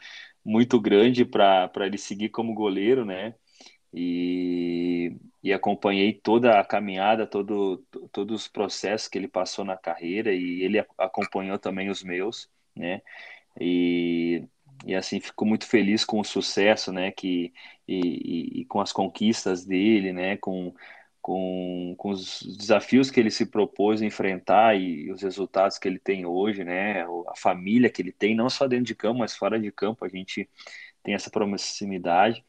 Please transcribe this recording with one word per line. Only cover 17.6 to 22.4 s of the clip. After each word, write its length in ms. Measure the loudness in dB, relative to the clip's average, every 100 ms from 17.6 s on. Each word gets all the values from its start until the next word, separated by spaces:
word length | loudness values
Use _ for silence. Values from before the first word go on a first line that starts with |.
| -20 -16 -6
e, 140 | -2
e, 640 | -2 -2 -4 -6 -6 -8
e 40 | -4
com 140 | -4
as 140 | -2
conquistas 720 | -2 -4 0 0 2 0 -2 -2
dele, 480 | 2 4 4 2
né, 240 | -2 -4 -4
com, 360 | -6 -6 -6 -10 -18 -20 _ _
com, 720 | -6 -4 -4 -4 -4 -6 -8 -6
com 120 | -6
os 300 | -6 -8 -12